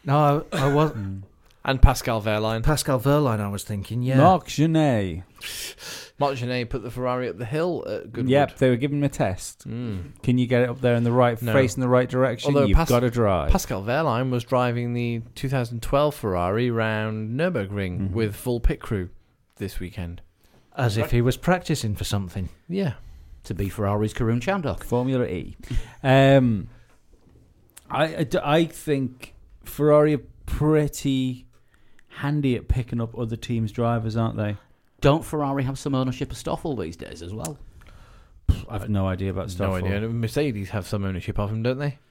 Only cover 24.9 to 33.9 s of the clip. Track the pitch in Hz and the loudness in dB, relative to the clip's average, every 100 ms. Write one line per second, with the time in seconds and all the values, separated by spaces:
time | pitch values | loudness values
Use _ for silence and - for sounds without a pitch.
24.9 | 123 127 131 120 90 - - - 117 - | -2 0 0 0 -4 -8 -14 -4 -4 -4
25.9 | - 135 135 135 139 123 104 - - - | -4 4 6 8 8 6 0 -4 -16 -20
26.9 | _ _ _ _ - _ _ _ - _ | _ _ _ _ -20 _ _ _ -20 _
27.9 | 131 156 - 139 - - 156 165 - - | -2 -2 -2 -2 0 2 2 2 -4 -2
28.9 | 139 127 - - - - - - - 147 | -2 -2 -8 -20 -20 -20 -20 -16 0 6
29.9 | 151 151 143 - - - - 151 156 147 | 6 6 2 -4 -16 -6 0 4 4 2
30.9 | - 139 135 131 123 - _ _ _ - | -2 -2 0 -2 -6 -14 _ _ _ -20
31.9 | - - - 143 151 139 120 - 131 117 | -20 -20 -8 -2 0 0 0 0 -2 -2
32.9 | 117 117 117 117 113 - 117 110 - 117 | -4 -6 -6 -6 -6 -4 -2 -2 0 0